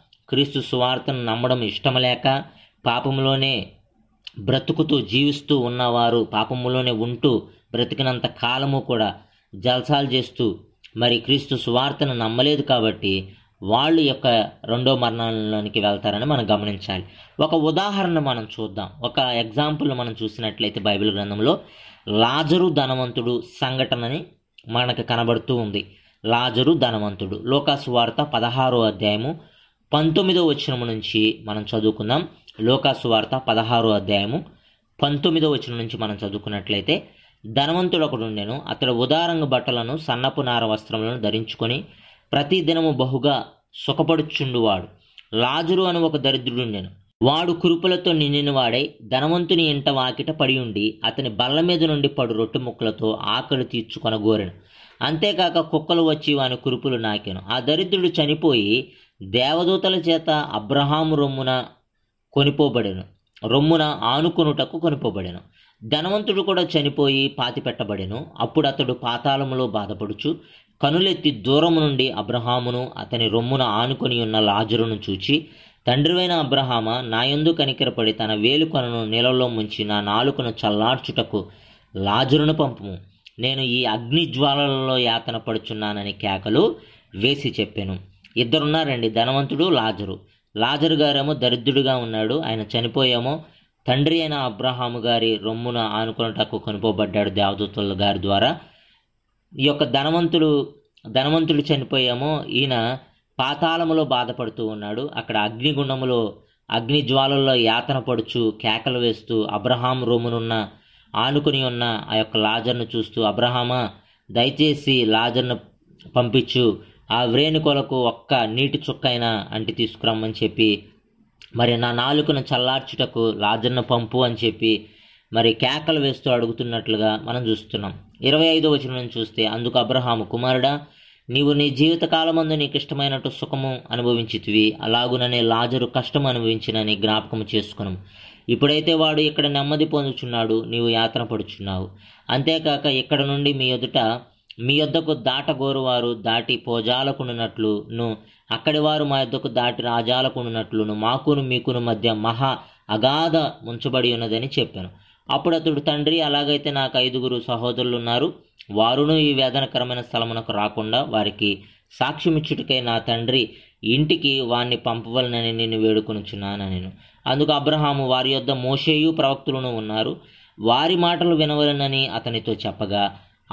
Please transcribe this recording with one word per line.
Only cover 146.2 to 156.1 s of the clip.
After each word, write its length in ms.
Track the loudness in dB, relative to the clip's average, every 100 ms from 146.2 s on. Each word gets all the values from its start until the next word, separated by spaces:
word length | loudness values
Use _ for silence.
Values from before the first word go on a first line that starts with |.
| -2 -2 0 -2
పోజాలకుండునట్లును, 1600 | -2 -2 0 0 -2 -4 -6 -6 -6 -2 0 0 -4 -6 -4 -6 -12 _ _
అక్కడి 280 | -4 0 2
వారు 260 | 2 0
మా 140 | 0 0
యొద్దకు 300 | 0 -4 -2
దాటి 340 | 0 0 -2
రాజాలకుండునట్లును, 1120 | -2 0 0 0 0 -2 -4 -6 -2 -2 -2
మాకును 480 | 0 0 0 2 2
మీకును 380 | 0 -2 -2 -2
మధ్య 320 | -2 0 0
మహా 460 | 0 -2 0 -2 -2 -8 _ -6
అగాధ 460 | 0 2 2 2 2
ముంచబడి 760 | 0 -4 -10 -6 -2 2 2
ఉన్నదని" 380 | 0 -2 -2 -2 -2
చెప్పాను. 460 | -2 -6 -12 -14 _ _ -4
అప్పుడు 260 | -2 0 0
అతడు, 240 | 0 0
"తండ్రి, 400 | 0 0 0